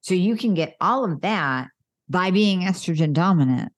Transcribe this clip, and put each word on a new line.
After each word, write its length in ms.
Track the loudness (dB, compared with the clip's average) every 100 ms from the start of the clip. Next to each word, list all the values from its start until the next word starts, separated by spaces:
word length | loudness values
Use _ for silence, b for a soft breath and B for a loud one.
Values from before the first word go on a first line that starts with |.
So 140 | -2
you 220 | 0 0 0
can 180 | 0
get 200 | 0 -2 -2
all 240 | -2 0
of 160 | -2 -4
that 480 | -2 -2 -2 -4 -8 _ _ _ _
by 240 | -2 0
being 300 | 2 2 0
estrogen 500 | -2 -4 -4 0 0
dominant 600 | 2 2 4 2 0 -4